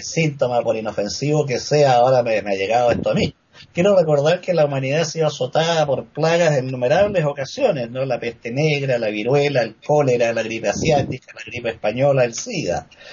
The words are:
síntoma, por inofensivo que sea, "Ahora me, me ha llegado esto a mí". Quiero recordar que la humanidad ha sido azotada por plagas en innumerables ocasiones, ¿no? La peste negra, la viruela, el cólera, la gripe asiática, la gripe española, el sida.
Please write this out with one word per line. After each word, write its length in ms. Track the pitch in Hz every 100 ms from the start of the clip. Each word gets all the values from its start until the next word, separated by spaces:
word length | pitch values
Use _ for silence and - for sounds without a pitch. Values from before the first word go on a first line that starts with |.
síntoma, 580 | - 165 156 139 123 120
por 140 | 113 110
inofensivo 680 | 110 101 104 - 143 151
que 140 | 139 117
sea, 380 | - 147 143 120
"Ahora 260 | 127 127
me, 200 | 117 110
me 100 | 101
ha 40 | 98
llegado 340 | 98 117 120
esto 200 | 110 107
a 40 |
mí". 200 | 156 156 - _ - -
Quiero 240 | - 196 190
recordar 460 | 156 143 151 180
que 100 | -
la 140 | 170 143
humanidad 340 | 139 131 151
ha 40 | 160
sido 220 | 160 156
azotada 580 | 147 127 147 165 165 143
por 180 | 123 117
plagas 460 | - 160 170 170 143
en 100 | 131
innumerables 560 | 127 123 165 208 190
ocasiones, 680 | 151 143 135 - 262 147 117
¿no? 140 | 127
La 160 | 135 117
peste 300 | 120 117 117
negra, 480 | 127 156 143 135 120
la 100 | 110
viruela, 540 | 107 117 143 143 135
el 140 | 113 -
cólera, 580 | - 147 135 120 117
la 80 | 113
gripe 260 | 110 113 107
asiática, 640 | 101 139 143 - 131 -
la 60 | -
gripe 280 | - 120 117
española, 540 | 113 107 120 143 135
el 100 | 120
sida. 520 | 117 247 196 98 85 - - -